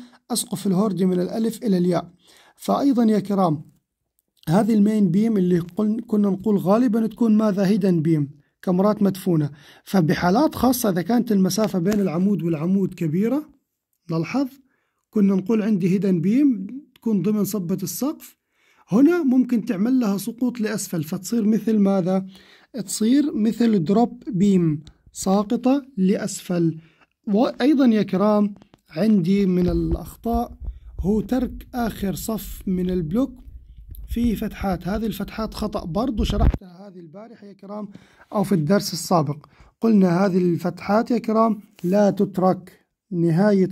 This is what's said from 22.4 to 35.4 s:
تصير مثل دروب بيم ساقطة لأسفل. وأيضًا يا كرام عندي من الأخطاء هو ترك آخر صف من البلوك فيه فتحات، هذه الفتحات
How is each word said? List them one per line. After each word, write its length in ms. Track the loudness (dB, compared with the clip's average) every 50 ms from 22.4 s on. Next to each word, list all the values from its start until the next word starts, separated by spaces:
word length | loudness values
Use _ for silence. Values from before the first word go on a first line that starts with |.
| -20 -20 -20 _ _ _ -12 -12 -10
تصير 500 | -8 -4 -2 0 2 2 2 2 0 0
مثل 500 | 0 0 0 0 2 2 2 2 2 2
دروب 380 | 2 2 2 2 0 -2 -8 -10 -4
بيم 520 | 0 2 4 4 4 4 4 2 0 -2 -6 -14 -20 _ _ _
ساقطة 720 | -14 -6 -2 0 0 0 0 0 -2 0 0 2 0 0 -2 -6 -4
لأسفل. 840 | 0 0 2 0 0 -4 -8 -10 -10 -8 -4 -2 0 0 0 -2 -4 -10 _ _ _ _ _ _ _ _ 0 2
وأيضًا 520 | 2 2 0 0 0 2 2 4 4 4
يا 160 | 4 4 2
كرام 520 | 0 0 0 0 2 2 2 2 2 0 -4 -8 -20 _ _ _ _ _
عندي 560 | -4 0 2 4 4 4 4 2 2 2 2
من 220 | 2 2 2 2 2
الأخطاء 840 | 0 0 0 -2 -2 -4 -6 -10 -14 -8 -6 -2 -2 -2 -4 -6 -10 -12 -12 -12 -12 -14 -16 -16 -10 -4
هو 200 | -2 -2 0 -2
ترك 460 | -2 -2 -2 -2 -2 -4 -8 -12 -16 -10 -8
آخر 400 | -6 -6 -6 -6 -6 -6 -6 -6
صف 480 | -6 -6 -6 -8 -8 -8 -12 -14 -10 -6
من 240 | -4 -4 -2 -2 -2
البلوك 420 | -2 -4 -4 -2 -2 -2 -2 -4 -6 -12 -20 -20 -20 -20 -20 -20 -20 -20 -20 -20 -18 -16 -10 -8
فيه 260 | -4 -2 -2 -2 -2
فتحات، 540 | -2 -6 -8 -8 -6 -4 -4 -4 -4 -4 -6
هذه 180 | -6 -4 -4
الفتحات 480 | -6 -6 -8 -10 -10 -8 -8